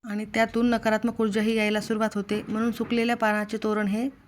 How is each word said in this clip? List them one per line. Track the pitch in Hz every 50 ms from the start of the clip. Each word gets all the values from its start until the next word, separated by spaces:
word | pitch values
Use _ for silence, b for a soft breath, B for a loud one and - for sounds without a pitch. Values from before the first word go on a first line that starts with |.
| -
आणि | 226 202 208 214
त्यातून | 208 - 226 226 226 - 226 240 240
नकारात्मक | 233 220 - 226 214 214 - 233 226 -
ऊर्जा | 220 214 196 220
ही | 214 220 226
यायला | 220 214 208 214 214
सुरुवात | 208 - 226 214 220 214 -
होते, | 208 196 - 208 214 - -
म्हणून | 214 220 226 233
सुकलेल्या | 220 - 226 - 240 233 226 233 240
पानाचे | 233 233 214 208 208 208 208 226 214
तोरण | - 214 214 214 214
हे | 196 202 214 247 277 269 - -